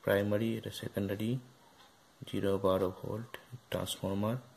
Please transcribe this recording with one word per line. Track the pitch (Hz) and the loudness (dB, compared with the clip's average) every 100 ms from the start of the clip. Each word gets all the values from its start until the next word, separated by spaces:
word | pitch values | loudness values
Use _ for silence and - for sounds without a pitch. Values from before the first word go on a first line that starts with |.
প্রাইমারি, | - 101 101 104 113 113 | 4 4 4 2 0 -2
এটা | 110 - | -6 -8
সেকেন্ডারি, | - - 98 101 110 127 - - - - - - - - - | -6 -2 -2 0 0 -2 -6 -20 -20 -20 -20 -20 -20 -18 -6
জিরো | 101 101 98 95 | 0 2 4 4
বারো | 95 92 90 | 4 2 -2
ভোল্ট | 104 107 123 - - 123 - | -6 -6 -8 -14 -16 -18 -6
ট্রান্সফরমার। | - 92 - 95 98 104 127 - | -4 -4 -2 -2 0 0 -2 -6